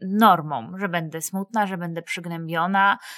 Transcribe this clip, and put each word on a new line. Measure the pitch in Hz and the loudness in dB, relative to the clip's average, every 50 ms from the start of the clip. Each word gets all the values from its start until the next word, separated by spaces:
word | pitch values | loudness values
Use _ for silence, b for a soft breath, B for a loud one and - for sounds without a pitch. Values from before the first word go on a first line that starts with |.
normą, | 190 190 196 214 226 208 180 165 151 151 143 120 113 - 180 185 | -8 -2 2 6 8 8 8 6 4 -4 -6 -6 -8 -8 -8 -6
że | 202 185 | -4 -2
będę | 170 170 160 156 156 160 | -2 -2 -4 -4 -8 -8
smutna, | 160 - 190 190 196 - - 220 202 | -10 -6 -6 -6 -8 -4 -2 -2 -2
że | 190 190 175 | -2 -2 -6
będę | 175 170 165 165 | -6 -6 -8 -8
przygnębiona, | 165 - - 185 170 175 170 165 165 160 170 165 165 190 196 196 196 202 190 - B B B | -8 -8 -10 -10 -8 -8 -8 -8 -8 -4 -2 -2 0 2 2 4 4 4 2 0 B B B